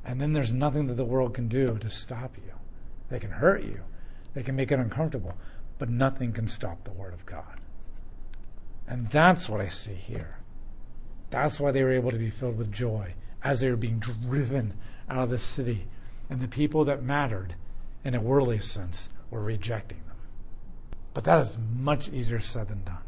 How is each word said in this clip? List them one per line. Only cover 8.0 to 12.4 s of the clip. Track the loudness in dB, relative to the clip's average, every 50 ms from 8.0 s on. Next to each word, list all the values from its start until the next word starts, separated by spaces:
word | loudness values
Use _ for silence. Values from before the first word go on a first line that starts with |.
| -8 -8 -8 -6 -6 -6 -6 -6 -6 -6 -8 -6 -6 -6 -4 -4 -4 -4
And | -2 -2 -2 2
that's | 6 8 10 10 8 6 2 -2
what | -2 -2
I | -2 -2
see | -4 -6 -6 -6 -6
here. | -6 -6 -6 -6 -6 -6 -6 -8 -8 -10 -8 -8 -8 -8 -6 -6 -8 -8 -6 -6 -6 -6 -6 -8 -6 -6 -2
That's | 2 4 4 4 2 2
why | 2 4
they | 4 4 4
were | 6
able | 4 4 4 2
to | 0 0
be | -2 -2
filled | -2 -2